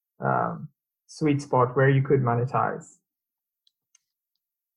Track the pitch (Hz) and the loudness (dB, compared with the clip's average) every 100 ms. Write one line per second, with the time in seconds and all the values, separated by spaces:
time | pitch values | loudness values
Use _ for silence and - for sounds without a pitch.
0 | _ - 67 64 57 - - _ _ _ | _ -8 -2 -2 -2 -6 -14 _ _ _
1 | - - 156 143 - 131 123 139 135 135 | -20 -4 -2 -2 0 0 0 2 4 4
2 | 135 135 123 120 120 113 110 - - _ | 2 0 2 0 -2 -2 -2 -4 -12 _
3 | _ _ _ _ _ _ _ _ _ _ | _ _ _ _ _ _ _ _ _ _
4 | _ _ _ _ _ _ _ | _ _ _ _ _ _ _